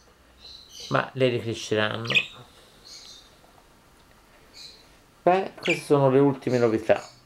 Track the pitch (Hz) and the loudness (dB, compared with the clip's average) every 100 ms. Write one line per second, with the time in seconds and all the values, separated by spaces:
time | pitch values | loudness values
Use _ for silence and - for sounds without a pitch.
0 | _ _ _ _ - - - - - 135 | _ _ _ _ -20 -20 -20 -18 -4 -2
1 | - 131 127 117 110 107 - 107 107 110 | -2 0 0 0 -6 -8 -2 -2 -2 -4
2 | 113 - - - - - - - - - | -2 -2 -2 -10 -20 -20 -20 -20 -20 -20
3 | - - - - - - _ _ _ _ | -20 -20 -20 -20 -20 -20 _ _ _ _
4 | _ _ _ - - - - - - - | _ _ _ -20 -20 -20 -20 -20 -20 -20
5 | _ _ 175 185 196 - - 160 - 147 | _ _ 0 2 -2 -6 -4 -4 2 4
6 | 135 131 143 135 127 123 117 110 107 - | 4 4 4 2 -2 2 2 2 2 0
7 | - - | -2 -20